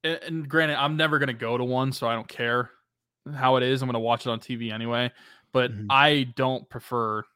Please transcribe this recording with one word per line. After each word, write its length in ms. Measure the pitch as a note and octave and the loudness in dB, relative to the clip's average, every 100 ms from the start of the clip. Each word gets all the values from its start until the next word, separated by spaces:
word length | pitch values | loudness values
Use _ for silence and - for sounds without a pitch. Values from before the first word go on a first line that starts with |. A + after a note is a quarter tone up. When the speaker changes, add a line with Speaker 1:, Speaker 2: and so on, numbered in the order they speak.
Speaker 1:
And, 160 | D#3+ E3 | -4 -6
and 260 | D3 E3 C#3+ | -6 -8 -2
granted, 320 | D#3 D#3+ C#3+ | 2 2 2
I'm 140 | C#3+ D#3 | 0 2
never 220 | D#3+ D3+ | 2 2
gonna 140 | C#3 | 0
go 240 | A#2 A#2 B2 | -2 -4 -2
to 60 | B2 | 0
one, 260 | B2+ C3 | 0 -2
so 160 | B2+ A#2 | -2 -2
I 60 | A2+ | -2
don't 120 | A2+ | -6
care 440 | - A#2+ A#2+ A#2+ _ _ _ _ _ - D3 | -6 -2 0 -2 _ _ _ _ _ -12 -2
how 220 | B2+ C3 | 2 4
it 60 | |
is. 180 | B2 C3 | 2 0
I'm 80 | B2+ | -2
gonna 100 | A#2+ | -2
watch 260 | A2+ A#2 B2+ | 0 0 -2
it 40 | |
on 100 | A2+ | -6
T 160 | - A#2+ | -6 -8
V 160 | A#2 | -6
anyway. 400 | A2 A#2 A#2+ B2 _ - - _ | -6 -4 -2 -2 _ -20 -20 _
But 200 | B2+ B2 | 0 0
Speaker 2:
Mm-hmm. 160 | G#2 G#2 | -2 2
Speaker 1:
I 440 | C3+ D3+ D3 B2+ A#2+ | 6 6 4 0 -2
don't 340 | C3 C3 - | -2 -2 -8
prefer 540 | B2 - A#2+ A2+ G#2+ - | -16 -6 -2 -2 -4 -8